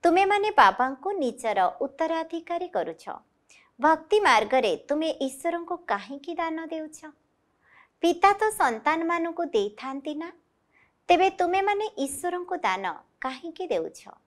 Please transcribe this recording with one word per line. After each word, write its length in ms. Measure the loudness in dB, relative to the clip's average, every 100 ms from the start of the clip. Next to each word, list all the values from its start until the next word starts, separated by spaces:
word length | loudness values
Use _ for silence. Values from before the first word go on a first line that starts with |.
ତୁମେମାନେ 480 | 4 4 4 2 2
ବାବାଙ୍କୁ 600 | 6 6 6 -2 -2 -6
ନିଜର 600 | -2 -4 -2 -2 2 0 0
ଉତ୍ତରାଧିକାରୀ 880 | -8 -4 -4 -2 -4 -10 -6 -6 -4
କରୁଛ। 400 | -4 -6 -8 -14 -16 _ _ _ _ _ _
ଭକ୍ତି 400 | 2 2 2 2
ମାର୍ଗରେ 560 | 6 4 4 2 2 -2
ତୁମେ 420 | -2 -2 -2 -2
ଈଶ୍ୱରଙ୍କୁ 560 | -6 -4 -4 -4 -6 -10
କାହିଁକି 580 | -4 -6 -6 -14 -10
ଦାନ 320 | -6 -4 -6 -8
ଦେଉଛ? 380 | -10 -10 -14 -20 _ _ _ _ _ _ _ _ _
ପିତା 320 | 0 4 4
ତ 180 | 4 0
ସନ୍ତାନମାନଙ୍କୁ 920 | 2 0 0 0 0 0 -2 -2 -4
ଦେଇଥାନ୍ତି 720 | -2 0 -2 -6 -10 -10 -8
ନା? 180 | -10 -10 -14 _ _ _ _ _ _ 2
ତେବେ 220 | 4 4
ତୁମେମାନେ 600 | 2 0 0 0 -2 -4 -4
ଈଶ୍ୱରଙ୍କୁ 580 | -6 -4 -6 -6 -6 -4
ଦାନ 380 | -2 -2 -4 -8 _ _
କାହିଁକି 460 | -10 -10 -14 -10 -4
ଦେଉଛ? 420 | -4 -4 -10 -20 -20